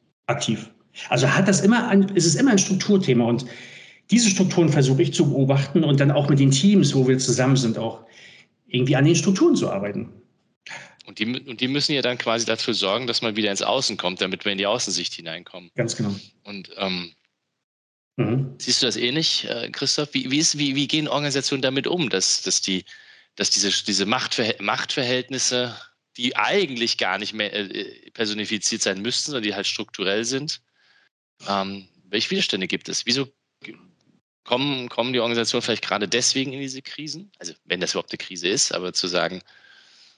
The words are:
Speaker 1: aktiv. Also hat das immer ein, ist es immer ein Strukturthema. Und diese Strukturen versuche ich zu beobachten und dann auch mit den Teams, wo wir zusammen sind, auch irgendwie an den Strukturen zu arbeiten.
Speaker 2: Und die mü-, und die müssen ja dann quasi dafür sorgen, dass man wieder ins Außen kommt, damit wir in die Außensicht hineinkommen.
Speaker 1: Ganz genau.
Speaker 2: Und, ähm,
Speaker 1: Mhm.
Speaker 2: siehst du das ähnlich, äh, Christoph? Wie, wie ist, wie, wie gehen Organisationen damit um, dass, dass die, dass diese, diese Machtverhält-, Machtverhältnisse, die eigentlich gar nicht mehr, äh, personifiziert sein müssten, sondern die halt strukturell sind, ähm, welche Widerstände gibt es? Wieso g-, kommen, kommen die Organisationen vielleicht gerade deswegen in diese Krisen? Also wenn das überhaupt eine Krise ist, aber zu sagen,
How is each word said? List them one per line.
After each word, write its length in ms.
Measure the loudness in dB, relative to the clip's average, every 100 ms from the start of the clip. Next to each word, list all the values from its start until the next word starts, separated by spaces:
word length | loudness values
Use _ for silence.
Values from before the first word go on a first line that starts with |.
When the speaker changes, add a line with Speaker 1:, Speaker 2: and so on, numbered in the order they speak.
| _ _ -6
Speaker 1:
aktiv. 440 | -4 -2 -4 -6 _ _ -18 -2
Also 180 | 2 4
hat 180 | 4 4
das 140 | 4
immer 280 | 4 4 4
ein, 160 | 4 4
ist 100 | 4
es 120 | 2 4
immer 160 | 4
ein 60 | 4
Strukturthema. 640 | 4 0 4 2 4 4
Und 200 | 4 0 -4 -14 -18 -20 -20 -20 2
diese 200 | 4 4
Strukturen 400 | 4 2 4 4
versuche 320 | 6 4 4
ich 100 | 2
zu 160 | 2 2
beobachten 560 | 4 4 2 2 2
und 160 | 4 4
dann 100 | 4
auch 200 | 4 4
mit 80 | 6
den 120 | 6
Teams, 440 | 6 6 6 6
wo 120 | 4 4
wir 120 | 4
zusammen 380 | 2 2 4 4
sind, 200 | 4 0
auch 240 | -4 -6 -16 -20 -20 -20 _ _ _
irgendwie 300 | 0 2 4
an 80 |
den 120 | 6 4
Strukturen 400 | 2 4 4 4
zu 140 | 0
arbeiten. 380 | -2 -4 -6 -8 -14 _ _ _ _ -18 -18 -18 _ -20
Speaker 2:
Und 120 | -6
die 80 | -4
mü-, 200 | -4 -8
und 140 | -4
die 80 | -2
müssen 240 | 0 0
ja 80 | 0
dann 160 | 0 -2
quasi 300 | 0 0 0
dafür 260 | -2 -2
sorgen, 340 | 0 0 0 -2
dass 140 | -2
man 160 | -2 0
wieder 140 | -2
ins 100 | 0
Außen 380 | 0 0 0 -2
kommt, 240 | -4 -2
damit 240 | -4 -2 -4
wir 60 |
in 60 | -2
die 80 | 0
Außensicht 460 | 0 -2 -4 -6
hineinkommen. 580 | -8 -12 -12 -14 -20 -14
Speaker 1:
Ganz 200 | -6 -6
genau. 200 | -4 -4 -4 -10 _
Speaker 2:
Und, 260 | -14 -14 -14 -6
ähm, 340 | -4 -4 -8 _ _ _ _ _ _ _ _ _ _ -4
Speaker 1:
Mhm. 380 | -2 0 -2 -8
Speaker 2:
siehst 240 | -2 0
du 40 | 0
das 100 | -2
ähnlich, 480 | -2 0 -2 -2 -4
äh, 220 | -6 -6
Christoph? 440 | -6 -4 -2 -2
Wie, 160 | -4 -2
wie 80 | 0
ist, 180 | 0 0
wie, 180 | -2 0
wie 100 | 0
gehen 220 | 0 0
Organisationen 540 | -2 -2 -2 -2 -2
damit 240 | 0 0 -2
um, 240 | -2 0
dass, 320 | 0 0 -2
dass 180 | -2 -2
die, 240 | -2 -4 -6 -20 -20 -20 _
dass 160 | -6 -2
diese, 200 | 0 0 -2
diese 220 | -2 -2 0
Machtverhält-, 540 | -2 -2 -2 -2 -2
Machtverhältnisse, 1160 | -2 -4 -4 -4 -2 -2 -4 -4 -2 -2 -4 -8 -18 _ _ -6
die 200 | -4 0
eigentlich 600 | 0 0 0 -2 -2 0
gar 220 | -2 -2
nicht 140 | -4
mehr, 180 | -4 -4
äh, 580 | -4 -6 -8 -10 -14 -20
personifiziert 680 | -6 -4 -4 -4 -4 -4 -2
sein 200 | -2 -2
müssten, 300 | -4 -4 -4
sondern 100 | -4
die 120 | -4
halt 120 | -4 -4
strukturell 580 | -6 -10 -6 -2 -2
sind, 360 | -2 -4 -6 -10 _ _ _ _ _ _ _ _ -4
ähm, 400 | -2 -2 -8 -16 _
welche 260 | _ -4 -2
Widerstände 380 | -2 -2 -2 -2
gibt 200 | -4 -4
es? 160 | -6 -2
Wieso 200 | -2 -4 _ _ _
g-, 100 | -20 -20 _ _ _ _ _ _
kommen, 440 | -4 -2 0 -4 -6
kommen 240 | -2 0
die 60 | 0
Organisationen 440 | 0 0 0 -2
vielleicht 220 | -2 -2
gerade 220 | -2 -2 0
deswegen 460 | 0 0 0 -2
in 80 | -6
diese 220 | -8 -10
Krisen? 500 | -14 -14 -12 -14 -18 _
Also 140 | -18 -18
wenn 160 | -8 -6
das 120 | -4
überhaupt 180 | -4 -6
eine 60 | -12
Krise 300 | -12 -6 -2
ist, 240 | 0 0
aber 200 | -2 -4
zu 160 | -4 -2
sagen, 340 | -2 -2 -4 -14 _ _ -20 _ _ _